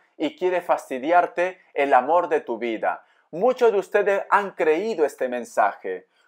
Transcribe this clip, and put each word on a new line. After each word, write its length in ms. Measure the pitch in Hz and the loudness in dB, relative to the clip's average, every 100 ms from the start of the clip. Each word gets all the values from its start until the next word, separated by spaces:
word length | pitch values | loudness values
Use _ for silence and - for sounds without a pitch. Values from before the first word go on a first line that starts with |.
| _ _ | _ _
y 180 | 147 - | -6 -4
quiere 260 | 180 180 | -2 -2
fastidiarte 1000 | 175 151 - 131 139 175 175 - 180 185 _ - | 0 -2 -2 -6 0 2 2 -2 -4 -6 _ -4
el 180 | 139 | 2
amor 360 | 131 127 175 165 | 2 4 0 2
de 120 | 151 | -2
tu 160 | - 113 | -2 -6
vida. 480 | 117 110 92 85 - _ _ | -4 -2 -4 -6 -12 _ _
Muchos 400 | 160 233 247 233 | -2 -2 2 2
de 60 | 208 | 2
ustedes 460 | 180 208 202 196 - | 0 0 2 0 2
han 220 | 196 196 | 2 0
creído 520 | - 160 156 220 190 139 | -2 0 2 0 0 -2
este 240 | - 127 | 0 -6
mensaje. 800 | 123 113 - 104 - 98 92 - _ | -6 -6 0 0 0 -8 -10 -10 _